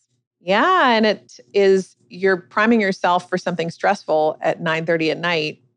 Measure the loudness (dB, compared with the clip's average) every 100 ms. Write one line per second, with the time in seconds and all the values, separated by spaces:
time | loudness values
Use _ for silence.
0 | _ _ _ _ -2 0 2 2 2 2
1 | 2 -2 _ -20 -6 2 4 2 0 _
2 | _ -4 0 0 -2 -2 2 2 0 -2
3 | 0 -2 -2 -6 -6 -6 -6 -2 -2 -2
4 | -2 0 0 -2 -4 -4 -4 -4 -2 -2
5 | -2 -2 -2 -2 -4 -10 _